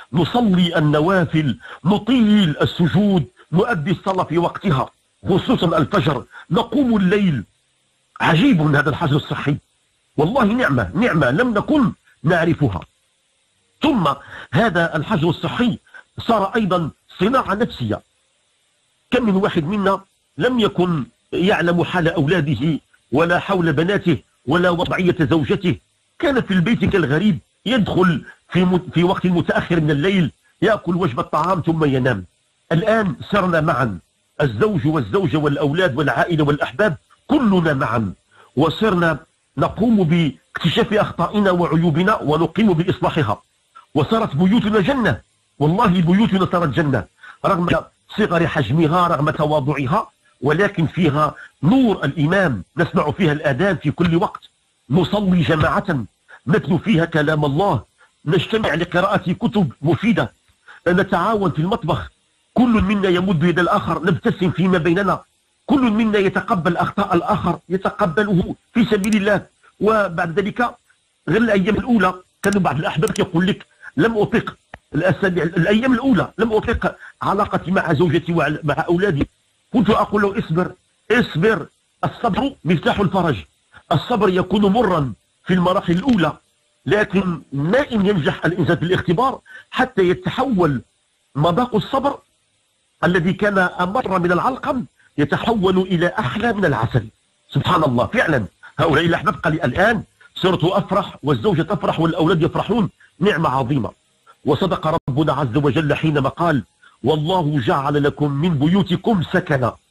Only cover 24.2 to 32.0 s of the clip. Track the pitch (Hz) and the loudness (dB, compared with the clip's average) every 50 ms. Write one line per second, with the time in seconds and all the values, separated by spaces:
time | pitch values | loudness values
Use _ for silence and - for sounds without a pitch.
24.2 | - _ _ _ _ 123 156 175 180 180 175 170 180 - 156 - 185 175 - - | -4 _ _ _ _ -2 0 2 2 2 0 0 -2 -4 -2 0 0 0 0 0
25.2 | 151 113 165 160 131 - 202 - - 180 120 - - _ _ _ _ _ _ - | 0 2 2 2 2 0 -2 0 0 -2 -2 -4 -6 _ _ _ _ _ _ -4
26.2 | 311 294 269 233 - - 190 185 160 233 233 - - - 196 190 156 123 147 180 | -2 0 0 0 0 0 0 0 2 2 0 0 0 0 0 0 0 0 0 0
27.2 | 208 214 160 - - _ _ _ - 196 262 240 180 - - 175 185 180 156 98 | 2 0 0 -2 -6 _ _ _ -4 -2 0 0 0 0 0 2 2 2 0 -2
28.2 | - - - _ _ - - 175 185 180 185 170 - - - 160 175 180 190 - | -6 -12 -18 _ _ -4 0 0 2 2 0 0 -2 -2 0 0 2 2 0 0
29.2 | - 185 175 170 151 - 202 214 - - 175 165 156 156 151 139 156 196 202 185 | 0 0 0 0 0 0 -2 -2 -2 0 0 0 0 0 0 0 0 0 2 2
30.2 | 160 113 - _ _ _ _ _ 170 220 214 208 - 165 185 170 190 135 117 170 | 0 0 -4 _ _ _ _ _ 0 0 0 0 -2 -2 -2 0 -2 -2 -2 -4
31.2 | 160 - - 151 160 180 196 165 - 165 160 160 156 139 131 127 | -4 -4 -2 -2 0 0 -2 -2 0 -2 0 0 0 0 2 2